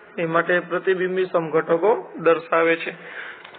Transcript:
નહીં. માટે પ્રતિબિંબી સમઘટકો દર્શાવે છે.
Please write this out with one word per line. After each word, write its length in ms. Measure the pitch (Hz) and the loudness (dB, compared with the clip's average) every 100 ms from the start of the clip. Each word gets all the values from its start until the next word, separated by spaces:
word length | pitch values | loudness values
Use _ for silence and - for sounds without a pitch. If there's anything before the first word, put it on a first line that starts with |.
| - - | -14 -6
નહીં. 140 | 165 | 0
માટે 300 | 165 170 180 | 0 2 0
પ્રતિબિંબી 640 | 175 175 190 185 180 185 | 0 -2 0 0 0 -2
સમઘટકો 880 | 185 175 160 156 160 170 196 180 - 277 | 0 0 0 0 2 2 2 2 -2 -2
દર્શાવે 600 | 165 160 - 165 165 165 | 2 2 2 2 2 2
છે. 180 | 175 175 - - - - - | -2 -10 -14 -14 -14 -16 -20